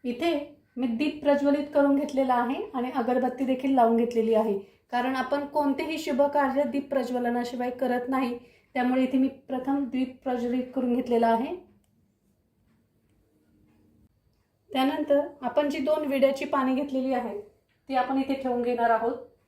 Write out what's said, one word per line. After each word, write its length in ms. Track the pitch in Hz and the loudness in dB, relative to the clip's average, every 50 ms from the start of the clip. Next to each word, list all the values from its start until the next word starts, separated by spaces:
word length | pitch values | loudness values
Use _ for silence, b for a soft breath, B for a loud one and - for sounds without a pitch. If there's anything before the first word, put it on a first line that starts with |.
| - | -6
इथे 540 | 247 233 - 311 339 320 285 285 - - _ _ _ _ | -6 -6 -2 0 0 0 0 -4 -8 -16 _ _ _ _
मी 100 | 240 254 | -4 -4
दीप 360 | 240 226 233 302 302 - - | -2 0 0 -2 -2 -2 0
प्रज्वलित 440 | - 285 277 285 277 285 285 294 285 - - | 2 2 2 4 4 2 2 2 0 0 2
करून 220 | 294 277 277 277 | 4 4 4 4
घेतलेला 380 | 277 294 285 - 262 269 254 247 | 2 0 -2 -2 0 2 2 2
आहे 360 | 240 240 240 277 - 440 - - | 2 2 -2 -2 -4 -6 -6 -4
आणि 160 | 262 240 262 | -4 -4 -2
अगरबत्ती 540 | 277 269 226 247 254 254 240 247 - - 269 | -2 -2 0 0 0 2 0 0 -2 -2 -2
देखील 300 | 247 262 254 269 277 269 | 0 0 0 2 2 4
लावून 220 | 254 233 226 233 | 6 6 6 4
घेतलेली 380 | 226 233 233 233 226 220 226 226 | 4 2 2 2 0 2 4 4
आहे, 240 | 214 220 220 202 196 B B B B B _ | 2 2 2 -2 -4 B B B B B _
कारण 260 | - 240 240 262 269 | -4 -2 -2 -2 -2
आपण 300 | 262 247 240 285 285 285 | -2 -2 -2 -2 -4 -4
कोणतेही 520 | 277 - 302 285 277 262 277 339 302 320 302 | -2 -2 0 0 0 0 -2 -2 -4 -6 -6
शुभ 240 | - 302 285 240 | -4 -4 2 2
कार्य 400 | 285 285 285 294 277 262 247 277 | 2 4 4 2 2 2 2 0
दीप 260 | 294 240 233 285 277 - | 0 0 -2 -4 -4 -2
प्रज्वलनाशिवाय 840 | 277 269 240 233 247 247 240 240 240 240 240 240 269 240 247 254 | -2 -2 -2 -2 -2 -2 -2 0 -2 -2 -4 -4 -6 -6 -4 -6
करत 380 | 247 - 262 247 247 247 247 254 | -4 -4 -2 -2 -2 -2 -2 -2
नाही, 300 | 269 262 269 240 247 B B B B B B B _ | -2 0 0 -2 -4 B B B B B B B _
त्यामुळे 280 | 254 247 254 254 262 | -2 0 2 2 2
इथे 160 | 262 254 277 262 | 2 2 2 2
मी 100 | 262 - | 2 2
प्रथम 560 | - - _ - 262 254 254 269 277 285 277 | 0 -6 _ -8 -8 -6 -2 -2 -2 -2 -2
दीप 380 | 233 262 254 262 254 - - | -2 -2 -2 -2 -2 -6 -10
प्रज्वलित 420 | _ 262 247 233 233 240 240 254 247 - - | _ -4 -4 -2 -2 -2 -2 -2 -4 -4 -4
करून 200 | 269 254 247 240 | -2 0 0 0
घेतलेला 340 | 247 247 240 240 233 233 226 | 0 0 2 2 4 4 4
आहे. 280 | 226 220 254 311 359 370 - _ _ _ _ _ _ _ _ _ _ _ _ _ _ _ _ _ _ _ _ _ _ _ _ _ _ _ _ _ _ _ _ _ _ _ _ _ _ _ _ _ _ _ _ _ _ _ _ _ _ _ _ _ _ _ _ _ _ _ _ _ | 4 2 0 -4 -6 -10 -12 _ _ _ _ _ _ _ _ _ _ _ _ _ _ _ _ _ _ _ _ _ _ _ _ _ _ _ _ _ _ _ _ _ _ _ _ _ _ _ _ _ _ _ _ _ _ _ _ _ _ _ _ _ _ _ _ _ _ _ _ _
त्यानंतर 480 | - 262 262 277 311 302 294 294 285 285 285 - - - | -2 0 0 0 0 -2 0 2 2 2 2 -2 -8 -8
आपण 280 | 262 240 - 294 294 285 | -8 -2 0 0 0 0
जी 80 | 285 311 | -2 -2
दोन 300 | 262 302 311 311 302 277 | 0 0 0 0 0 -2
विड्याची 360 | 277 269 269 269 277 - - | 2 4 4 2 2 0 -4
पाने 300 | - - 285 262 262 262 | -2 0 0 0 2 0
घेतलेली 380 | 262 294 285 262 262 254 269 | 0 -2 -2 -4 -4 -2 0
आहेत, 300 | 262 240 226 220 - - - - _ _ _ _ _ _ _ - | -2 -2 -2 -4 -8 -10 -12 -14 _ _ _ _ _ _ _ -2
ती 60 | 269 | -2
आपण 240 | 254 247 262 269 269 | -2 0 0 0 -2
इथे 160 | 262 - 269 | 0 -2 -4
ठेवून 280 | 269 - 254 240 240 | -2 -2 -2 -2 0
घेणार 280 | 240 240 240 233 233 233 | 0 0 0 2 2 2
आहोत 260 | 226 220 226 240 - - - - _ _ _ | 2 2 2 -2 -4 -4 -12 -18 _ _ _